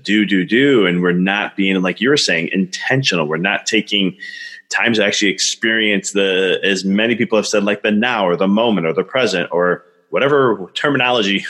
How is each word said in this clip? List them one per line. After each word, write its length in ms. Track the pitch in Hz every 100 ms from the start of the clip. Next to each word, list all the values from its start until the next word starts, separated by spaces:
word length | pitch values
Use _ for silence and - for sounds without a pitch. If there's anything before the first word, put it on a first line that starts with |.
do, 220 | - 107
do, 180 | 98 98
do, 420 | 85 117 143 127 90
and 160 | 87
we're 100 | 87
not 420 | 90 95 101 -
being, 260 | - 98 95
like 180 | 92 90
you 80 | 120
were 80 | 147
saying, 320 | - 85 82
intentional. 760 | 95 90 - - 131 131 90 76
We're 100 | 80
not 300 | 92 98 -
taking 500 | 110 - 104 95 - - - - - -
time 240 | - 113
to 100 | 110
actually 260 | 101 - 101
experience 840 | - - - 113 113 107 101 -
the, 460 | 101 98 92 92 -
as 220 | 95 95
many 300 | 95 101 113
people 220 | 113 110 107
have 100 | 101
said, 180 | 107
like, 180 | 104 107
the 80 | 110
now 360 | 104 120 117 92
or 100 | 85
the 120 | 95
moment 380 | 101 117 95 82
or 60 |
the 120 | 95
present 440 | 90 131 117 92 -
or 320 | 85 90 87 - _ _
whatever 600 | - 139 143 127 98 90
terminology 720 | - 151 135 123 123 101 98